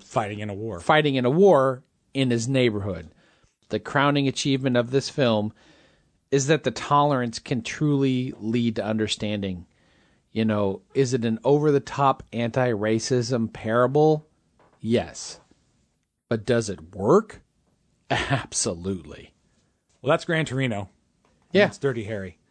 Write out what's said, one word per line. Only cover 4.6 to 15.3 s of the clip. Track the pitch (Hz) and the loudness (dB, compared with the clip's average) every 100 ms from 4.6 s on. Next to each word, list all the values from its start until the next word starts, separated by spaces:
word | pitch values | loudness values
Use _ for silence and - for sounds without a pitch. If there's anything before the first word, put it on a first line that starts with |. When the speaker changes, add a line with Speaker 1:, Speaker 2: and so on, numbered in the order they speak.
| 135 123 | 2 0
Speaker 2:
of | 120 | 0
this | 135 - | -2 -2
film | - 123 107 107 - _ _ _ _ _ _ - | 0 2 2 -2 -8 _ _ _ _ _ _ -2
is | 139 135 | 0 2
that | 151 127 | 0 0
the | |
tolerance | 113 - 143 147 135 120 - | -4 0 2 4 0 -2 -6
can | - 123 | -6 -6
truly | - - 151 139 135 127 127 - | -4 -2 0 2 2 0 -4 -6
lead | 107 120 117 113 | -2 0 0 -2
to | 101 | -2
understanding. | 110 107 - 107 104 98 90 - _ _ _ _ _ _ | -2 -2 -4 -4 -4 -4 -6 -12 _ _ _ _ _ _
You | 110 | -2
know, | 110 104 101 95 _ | 0 0 0 -4 _
is | 135 127 | -2 0
it | 127 | 0
an | 117 113 131 | -2 0 2
over-the-top | 147 151 143 - - 139 - - | 2 4 0 -2 0 0 0 -6
anti-racism | 117 120 131 123 104 107 113 - 123 117 123 110 | -6 -4 0 0 0 0 0 0 -2 0 -2 -4
parable? | - 110 117 123 147 156 151 - _ _ _ _ _ | -6 -2 2 2 4 4 2 -4 _ _ _ _ _
Yes. | 110 113 90 - - | 0 0 0 -10 -16